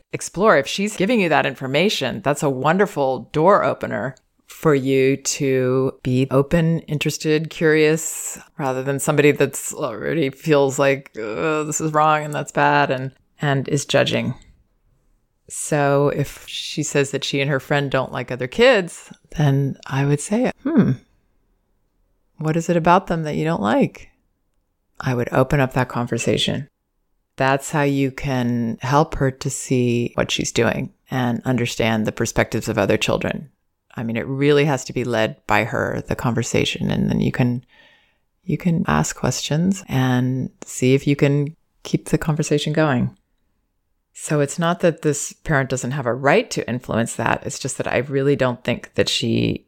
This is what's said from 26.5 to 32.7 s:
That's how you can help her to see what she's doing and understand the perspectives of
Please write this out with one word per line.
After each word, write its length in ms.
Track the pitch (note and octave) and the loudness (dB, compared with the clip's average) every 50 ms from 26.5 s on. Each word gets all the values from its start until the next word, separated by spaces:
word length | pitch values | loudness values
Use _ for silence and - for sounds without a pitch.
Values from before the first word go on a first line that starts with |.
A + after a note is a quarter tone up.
| G#2+ A2 C#3+ - _ _ _ _ _ _ _ _ _ _ _ _ _ | -2 -4 -6 -10 _ _ _ _ _ _ _ _ _ _ _ _ _
That's 340 | - C3 C3 C#3 C#3 - - | -2 0 2 2 0 -2 -2
how 140 | - D#3 C#3+ | -2 0 0
you 260 | C#3+ C#3 C#3 C#3 C3+ | 2 2 0 0 -2
can 680 | C3+ - - C#3+ C3 B2+ B2 A#2+ A#2+ A#2+ A#2 A2+ A2 - | -2 -4 -6 -4 -2 0 0 0 0 -2 -2 -4 -6 -6
help 340 | - - C#3+ C#3+ D#3+ D#3+ - | -4 0 2 2 2 2 0
her 140 | - C#3+ C3 | -2 -2 -2
to 200 | C3 - - C#3 | -2 -4 -6 -6
see 600 | - - - - C3 B2+ B2 A#2+ A#2+ A#2+ A#2+ - - | -6 -6 -4 0 0 2 2 2 2 0 0 -2 -2
what 160 | B2+ A#2 - | -2 -2 0
she's 200 | - - - - | -2 -4 -4 -2
doing 400 | - - A#2 A2 - - C3+ - - _ _ - | 0 0 2 2 0 -2 -4 -8 -10 _ _ -6
and 300 | C#3 C3 B2 A#2+ A#2 A2+ - | -4 -2 -2 -2 -2 -2 -2
understand 600 | C3 B2+ A#2+ A#2+ A#2+ - - A#2+ A2+ A2+ A2 G#2+ | -2 0 0 0 -2 -2 0 0 0 2 0 0
the 60 | G#2 | -2
perspectives 560 | - - A#2 - - - A2 - - A2 - | -2 -2 -2 -2 0 0 0 0 0 -4 -4
of 120 | A#2 | -2